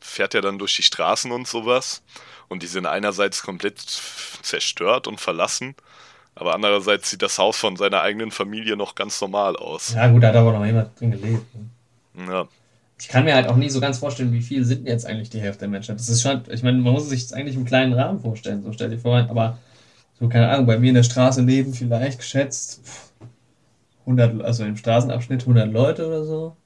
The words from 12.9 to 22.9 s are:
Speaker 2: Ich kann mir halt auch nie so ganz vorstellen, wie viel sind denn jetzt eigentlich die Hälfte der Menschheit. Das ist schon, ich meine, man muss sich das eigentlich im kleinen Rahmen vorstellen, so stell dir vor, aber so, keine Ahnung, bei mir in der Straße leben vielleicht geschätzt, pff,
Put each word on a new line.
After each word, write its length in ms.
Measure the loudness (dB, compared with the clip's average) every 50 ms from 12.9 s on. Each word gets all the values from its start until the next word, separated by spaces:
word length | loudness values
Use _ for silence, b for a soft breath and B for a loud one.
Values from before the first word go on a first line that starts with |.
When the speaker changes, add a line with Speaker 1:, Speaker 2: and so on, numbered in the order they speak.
| _ _
Speaker 2:
Ich 80 | -16 0
kann 160 | 2 2 4
mir 100 | 6 4
halt 140 | 4 4 4
auch 80 | 2
nie 120 | 2 2 2
so 120 | -2 -2
ganz 180 | -2 -2 -2 -4
vorstellen, 340 | -6 -8 -6 -4 -2 -2 0
wie 100 | -2 -2
viel 220 | -2 -2 -2 0
sind 160 | 0 0 -2 -2
denn 60 | -4 -4
jetzt 140 | -4 -4
eigentlich 220 | -6 -8 -8 -8 -10
die 100 | -10 -8
Hälfte 200 | -6 -6 -8 -6
der 80 | -8 -8
Menschheit. 300 | -8 -8 -8 -10 -10 -8
Das 100 | -4 0
ist 140 | 0 0 2
schon, 220 | 0 -2 -2 -4 -8
ich 120 | -8 -2 0
meine, 160 | 2 2 4
man 140 | 4 4 2
muss 160 | 2 0 -2
sich 140 | -4 -6 -6
das 80 | -6 -8
eigentlich 240 | -8 -8 -6 -6
im 80 | -6 -4
kleinen 280 | 0 2 2 2 4 2
Rahmen 260 | 2 0 0 -2 -4
vorstellen, 420 | -4 -6 -6 -6 -6 -8 -8 -6 -8
so 100 | -10 -8
stell 180 | -6 -6 -6
dir 80 | -6 -4
vor, 180 | 0 2 4 4 4 2
aber 300 | 0 0 0 -2 -2 -6 B B B B B B B B B B _ _
so, 80 | -2 2
keine 200 | 4 6 6 6
Ahnung, 160 | 6 4 4
bei 120 | 4 4 6
mir 120 | 6 6
in 40 | 8
der 60 | 6 6
Straße 400 | 6 4 4 4 4 6 4 4
leben 320 | 4 4 4 2 0 -4
vielleicht 440 | -4 -2 0 0 0 0 -2 -4 -6
geschätzt, 640 | -12 -4 -2 -2 -2 -2 -4 -10 -10 -12 -14 -18 -20
pff, 280 | -20